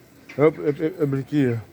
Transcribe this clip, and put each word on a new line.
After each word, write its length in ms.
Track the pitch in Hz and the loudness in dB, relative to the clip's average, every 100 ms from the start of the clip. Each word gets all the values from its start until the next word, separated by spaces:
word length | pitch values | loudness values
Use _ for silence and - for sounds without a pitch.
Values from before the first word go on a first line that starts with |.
| - - - - | -20 -20 -10 2
Hop, 240 | 151 160 | 2 2
öp, 200 | 165 143 | -2 -2
öp, 200 | 160 - | -2 -2
öbürkü 360 | 147 135 131 147 | -2 -2 -2 0
yiyor. 220 | 131 117 - | 0 0 -6